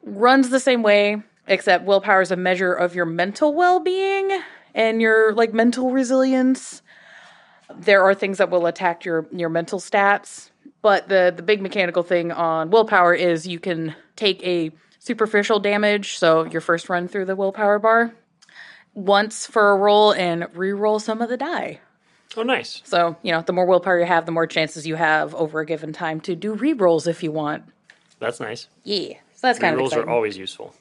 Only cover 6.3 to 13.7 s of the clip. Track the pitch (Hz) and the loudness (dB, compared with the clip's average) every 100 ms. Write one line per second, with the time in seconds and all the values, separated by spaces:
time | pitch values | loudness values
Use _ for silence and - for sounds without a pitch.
6.3 | 262 254 262 - - _ - - - - | 2 2 0 -4 -20 _ -20 -20 -20 -20
7.3 | - _ _ _ - 170 196 190 196 196 | -20 _ _ _ -8 4 6 6 2 -2
8.3 | 190 185 180 170 170 185 170 185 165 156 | -2 0 2 0 -2 -4 -4 -4 -4 -4
9.3 | 185 170 165 170 196 - 208 196 202 - | -6 -4 -4 -4 -8 -2 2 2 2 -2
10.3 | - - _ - _ 220 196 - 190 180 | -20 -20 _ -20 _ 2 2 2 2 2
11.3 | 170 170 214 190 202 180 175 170 175 170 | 0 -2 -2 -2 -2 -2 -2 0 -2 -2
12.3 | 165 165 160 160 220 220 208 175 175 180 | -4 -2 -2 2 2 4 4 4 4 2
13.3 | 170 170 170 190 | -2 -4 -8 -6